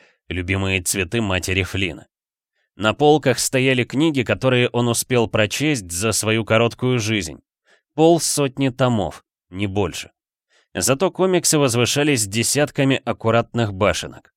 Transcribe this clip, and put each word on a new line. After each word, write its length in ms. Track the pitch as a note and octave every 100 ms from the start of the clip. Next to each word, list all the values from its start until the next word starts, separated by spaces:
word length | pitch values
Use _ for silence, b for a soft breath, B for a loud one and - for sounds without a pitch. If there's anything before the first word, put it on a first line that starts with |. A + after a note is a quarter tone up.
| b b -
любимые 560 | E2+ F2 F#2+ F#2+ F#2+
цветы 380 | E2+ G2+ F2+ A#2
матери 420 | G#2+ F#2 F#2 F#2+
Флина. 440 | F#2 F#2+ F#2+ - - _ _ _ _ _ _ -
На 180 | G#3+
полках 460 | G#3 D3 D3+ C3+ A#2+
стояли 460 | - C3 C3 B2+ A#2
книги, 380 | B2+ E3 C#3
которые 440 | A2+ G#2 C3 B2 A#2+
он 200 | A#2+ A#2+
успел 380 | A2+ - B2 A2+
прочесть 640 | - G#2 - D3 C#3+ F2+
за 200 | E2+ A2
свою 320 | G2+ G#2 A2
короткую 560 | G#2 A2 A#2 - B2+ B2+
жизнь. 420 | G#2 G#2+ D#2+ B1 _ _ _ b b
Полсотни 760 | - D#3+ E3+ - - C#3 C3 C3+
томов, 540 | - B2+ A#2 E2+ - _ _ _
не 160 | F2+ G2+
больше. 460 | F#2+ F#2 - - _ _ _ _ _ _
Зато 360 | - - C#3 F#3+
комиксы 480 | - F#3+ F3+ - D#3
возвышались 680 | C#3 A#2 B2 C#3 D3 C3+ G#2
десятками 720 | G#2 A2+ C3+ D3 - C3+ C3+ -
аккуратных 680 | G#2+ A2+ A2+ A#2 A#2 A2+
башенок. 600 | F#2+ G2+ F2 D2+ B1+ -